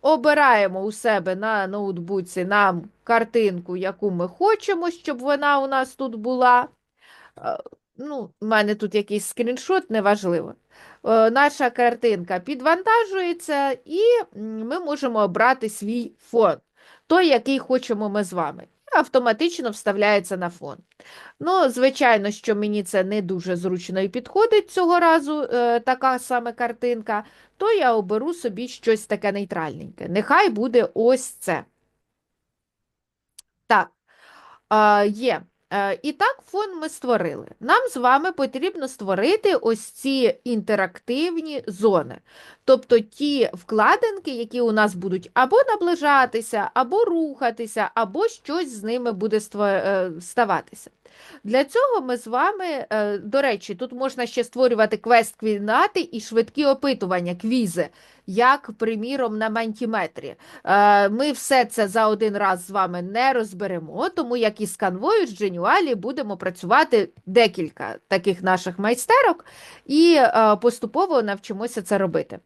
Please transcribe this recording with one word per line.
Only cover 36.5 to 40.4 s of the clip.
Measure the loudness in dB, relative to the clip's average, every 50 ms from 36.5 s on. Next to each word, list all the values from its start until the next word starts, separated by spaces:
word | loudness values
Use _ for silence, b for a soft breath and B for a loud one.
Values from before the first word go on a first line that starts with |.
| -6 -4 -4 -4 -6 -10
ми | -10 -10
створили. | -10 -8 -2 0 0 0 0 -2 -6 -8 -14 -18 -20 _
Нам | -2 0 2 2 2 -2
з | -6
вами | 0 2 4 4 4 2 -2
потрібно | -2 -2 -4 -4 -4 -4 -6 -6 -6 -6 -10
створити | -10 -10 _ -4 -2 -2 0 2 2 2 2 2 0 0
ось | 2 0 0 -2 -2
ці | -6 -18 -20 -8 -6 -4 0 2 2 2 0 0